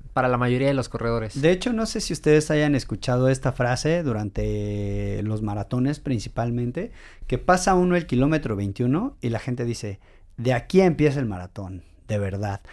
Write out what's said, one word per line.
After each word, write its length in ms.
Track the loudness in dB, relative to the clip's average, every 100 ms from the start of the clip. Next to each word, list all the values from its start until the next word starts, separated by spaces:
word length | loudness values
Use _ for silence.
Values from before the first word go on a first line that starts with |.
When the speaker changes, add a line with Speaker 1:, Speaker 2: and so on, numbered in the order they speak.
| -6
Speaker 1:
para 140 | 0 2
la 80 | 2
mayoría 300 | 2 2 2
de 80 | 0
los 120 | -2
corredores. 520 | -4 -2 -2 -2 0
Speaker 2:
De 100 | 2
hecho, 220 | 2 0
no 140 | -2 -2
sé 120 | -4
si 120 | -4
ustedes 380 | 0 4 4 4
hayan 220 | 2 4 2
escuchado 520 | -2 -6 0 2 2
esta 220 | 2 0
frase 500 | 0 0 0 0 0
durante 1160 | 0 -2 -4 -2 -2 -2 -2 -4 -2 -2 -2 -2
los 180 | -2 -2
maratones 580 | -2 -4 -2 0 0 -2
principalmente, 920 | -2 -4 -4 -4 -2 -2 -4 -4 -8 -12 -20 -14 -4
que 100 | 0
pasa 340 | 2 4 4
uno 220 | 4 4 2
el 80 | 2
kilómetro 500 | 2 2 2 0 -2
veintiuno 640 | -4 -2 0 0 -2 -6
y 80 | -4
la 100 | -4
gente 260 | -4 -4 -4
dice, 340 | -6 -8 -10 -16 -20 -18 -4
"De 160 | -2
aquí 260 | -2 2 4
empieza 380 | 4 4 2 2
el 60 | -2
maratón, 580 | -6 -10 -12 -12 -12 -16 -18 -6
de 100 | -4
verdad". 420 | -2 -4 -4 -6 -10